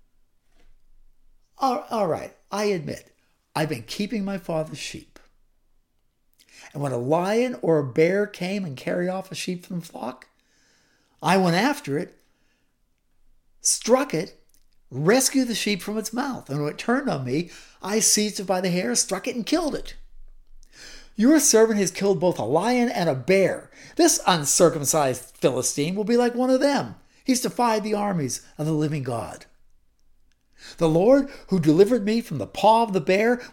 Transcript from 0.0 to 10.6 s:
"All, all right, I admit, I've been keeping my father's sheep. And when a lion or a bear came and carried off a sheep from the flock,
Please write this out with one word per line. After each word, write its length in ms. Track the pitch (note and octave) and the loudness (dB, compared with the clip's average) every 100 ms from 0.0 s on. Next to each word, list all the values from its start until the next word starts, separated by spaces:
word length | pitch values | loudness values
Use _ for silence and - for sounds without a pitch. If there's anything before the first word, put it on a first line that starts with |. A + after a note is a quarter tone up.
| _ _ _ _ _ _ - - _ - - _ _ _ _ _ | _ _ _ _ _ _ -20 -20 _ -20 -20 _ _ _ _ _
"All, 260 | C4+ A#3+ - | -2 -2 -4
all 160 | A#3 F#3 | -4 -2
right, 300 | A#2+ - - _ | -2 -6 -16 _
I 140 | G3 G#3 | -4 -2
admit, 440 | F#3 C#3+ - - _ _ _ _ - | -2 -4 -10 -14 _ _ _ _ -6
I've 120 | D#3 | -4
been 140 | C3+ | -6
keeping 420 | G#2+ - G#3 A3+ | -10 -8 -6 -4
my 140 | G3 G3 | -6 -8
father's 400 | - D#3+ D#3 - | -6 -6 -6 -10
sheep. 400 | - - - - _ _ _ _ _ _ _ _ _ _ _ _ _ - - | -12 -14 -18 -20 _ _ _ _ _ _ _ _ _ _ _ _ _ -20 -16
And 80 | C#3+ | -8
when 120 | C#3+ | -4
a 60 | B2 | -4
lion 600 | B2+ D#3+ F#3 A3+ B3+ B3 | 0 0 2 0 0 -2
or 180 | E3+ D#3+ | 2 2
a 120 | C#3 | 2
bear 360 | A#2+ E3 G3 G#3 | 2 2 2 -2
came 360 | - F3+ G3+ | -4 -6 -4
and 120 | F3+ B2+ | -6 -8
carried 320 | - F3+ F3+ | -6 -4 -2
off 240 | F#3 F#3 | -4 -8
a 20 | |
sheep 320 | D#3 - F3+ - | -10 -8 -8 -8
from 140 | F3 | -10
the 60 | - | -10
flock, 420 | - A3 - - _ _ _ | -12 -12 -12 -20 _ _ _